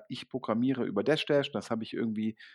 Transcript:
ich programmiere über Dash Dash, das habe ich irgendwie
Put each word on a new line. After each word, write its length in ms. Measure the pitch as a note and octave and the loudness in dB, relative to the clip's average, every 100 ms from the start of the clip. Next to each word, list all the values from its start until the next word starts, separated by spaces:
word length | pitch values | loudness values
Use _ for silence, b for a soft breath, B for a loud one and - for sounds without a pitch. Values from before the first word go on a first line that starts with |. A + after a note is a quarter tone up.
| - | -2
ich 180 | B2+ - | -10 -8
programmiere 560 | B2+ - A2 B2+ B2+ | -6 0 2 2 2
über 200 | G2+ G2 | 0 2
Dash 220 | G#2 D3+ - | 2 2 4
Dash, 260 | D3 C3+ | 2 2
das 180 | G#2 - | -2 -4
habe 140 | A2+ | -4
ich 100 | A2 | -4
irgendwie 420 | - A#2 G#2+ A2 A2 b | -2 -2 0 -2 -4 b